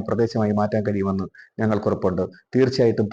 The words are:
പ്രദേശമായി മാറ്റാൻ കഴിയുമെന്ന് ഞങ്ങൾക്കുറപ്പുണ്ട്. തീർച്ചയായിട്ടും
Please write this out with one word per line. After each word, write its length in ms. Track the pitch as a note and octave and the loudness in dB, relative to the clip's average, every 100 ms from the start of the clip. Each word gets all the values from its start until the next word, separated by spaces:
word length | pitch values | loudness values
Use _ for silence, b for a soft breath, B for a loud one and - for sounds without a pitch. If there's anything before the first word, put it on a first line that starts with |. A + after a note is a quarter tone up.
| G#2 | 0
പ്രദേശമായി 480 | A2 A2+ A2+ G#2 G#2 | 0 0 0 0 0
മാറ്റാൻ 240 | G#2 A2 G#2 | 0 -2 -2
കഴിയുമെന്ന് 400 | G2+ G2 F#2+ F2+ B B - | -2 -2 -2 -6 B B -4
ഞങ്ങൾക്കുറപ്പുണ്ട്. 640 | A2 G#2 G#2+ F#2 G2 F2+ F#2 B _ B2+ | 0 0 0 0 0 -2 -4 B _ 2
തീർച്ചയായിട്ടും 540 | C3 C3 A#2 G#2+ G#2 | 2 4 2 2 0